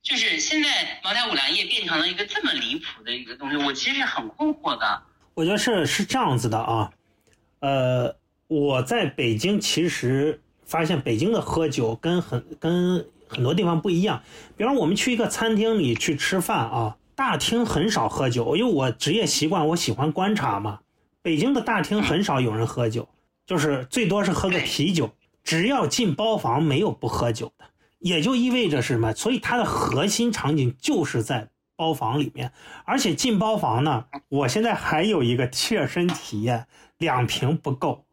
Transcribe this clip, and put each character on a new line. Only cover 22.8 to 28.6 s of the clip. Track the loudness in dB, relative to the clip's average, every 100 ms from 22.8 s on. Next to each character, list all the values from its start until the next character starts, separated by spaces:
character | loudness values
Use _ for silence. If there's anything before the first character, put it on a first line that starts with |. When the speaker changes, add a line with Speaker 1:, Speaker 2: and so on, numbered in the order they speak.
| -2
Speaker 2:
酒， | -2 -8 _ _ _ -4
就 | 0
是 | 0 0 -2
最 | -2 0
多 | 2
是 | 0
喝 | 0 0
个 | 0
啤 | -2 0 0
酒， | 2 -2
Speaker 1:
对。 | _ _ _
Speaker 2:
只 | -4 0 2
要 | 2 0
进 | 0 0
包 | 2 0 0
房 | 0 2
没 | 2 2
有 | 0
不 | -2 -4
喝 | 0 0
酒 | -2 -8 _
的， | -20 _ _ _
也 | -2 2
就 | 2 2
意 | 4
味 | 2